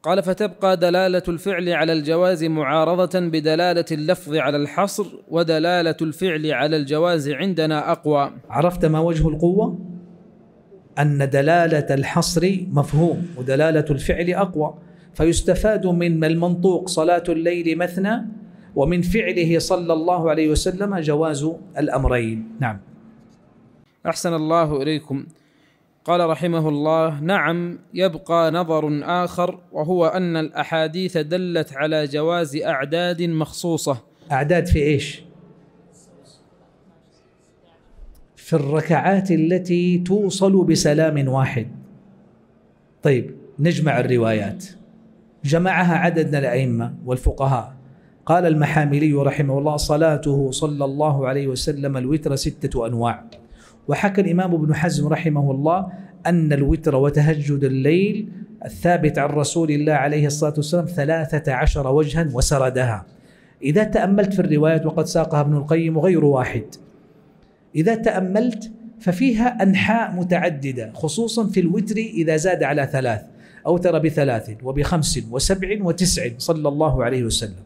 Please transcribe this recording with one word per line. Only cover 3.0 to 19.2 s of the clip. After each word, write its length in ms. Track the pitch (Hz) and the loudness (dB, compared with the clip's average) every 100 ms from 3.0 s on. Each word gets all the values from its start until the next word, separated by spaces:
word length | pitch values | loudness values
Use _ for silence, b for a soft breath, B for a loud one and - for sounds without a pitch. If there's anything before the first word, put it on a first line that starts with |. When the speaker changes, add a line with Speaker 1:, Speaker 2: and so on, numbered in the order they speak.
| 180 185 | 0 0
Speaker 1:
بدلالة 680 | 175 160 151 160 180 170 165 | 0 0 0 2 2 0 -2
اللفظ 440 | 156 151 180 151 151 | -4 -2 -2 -2 -2
على 220 | 135 143 | 0 0
الحصر، 480 | 143 - 196 - 185 - - | -2 -2 -2 -2 -8 -10 -4
ودلالة 640 | 165 165 160 165 180 170 156 | -2 0 2 2 2 0 -2
الفعل 500 | 160 143 185 156 156 | -6 -2 -4 -2 -2
على 260 | 127 147 156 | 0 0 0
الجواز 520 | 139 151 175 165 139 | 0 0 2 0 -2
عندنا 600 | 135 196 160 156 156 151 | -2 -2 0 0 0 0
أقوى". 400 | 165 147 147 139 - - | -2 2 2 0 -6 -6
Speaker 2:
عرفت 360 | 123 175 180 160 | 0 0 2 2
ما 140 | 156 | 2
وجه 280 | 170 160 151 | 2 2 0
القوة؟ 520 | 151 175 190 226 - - - - - - - - _ _ - _ - | 2 2 2 0 -4 -12 -16 -18 -20 -20 -20 -20 _ _ -20 _ 0
أن 300 | 147 139 139 | 0 2 2
دلالة 640 | 139 143 175 165 156 143 139 | 2 4 4 4 2 0 -2
الحصر 600 | 131 175 165 165 180 190 175 | 0 0 0 0 0 -2 -2
مفهوم 560 | 143 135 147 170 - - 123 | -2 2 2 2 0 -6 -8
ودلالة 480 | 127 135 160 156 151 | -2 2 4 2 0
الفعل 400 | 139 - 165 175 | -2 0 -2 0
أقوى، 440 | 180 180 156 151 - B B B | 0 -2 -2 -4 -6 B B B
فيستفاد 720 | - 160 160 - 175 214 208 185 | 0 2 2 2 2 2 2 0
من 360 | 170 170 160 | 0 2 2
المنطوق: 640 | 160 165 175 175 185 175 180 | 2 2 0 2 2 2 -2
"صلاة 340 | - 160 175 170 | 0 2 2 0
الليل 480 | 165 170 175 165 160 | 0 0 0 -2 -2
مثنى"، 440 | 180 180 196 226 - - B B B - | -2 -2 -2 -2 -6 -14 B B B -2
ومن 260 | 139 175 | 0 0
فعله 580 | 175 214 | 0 0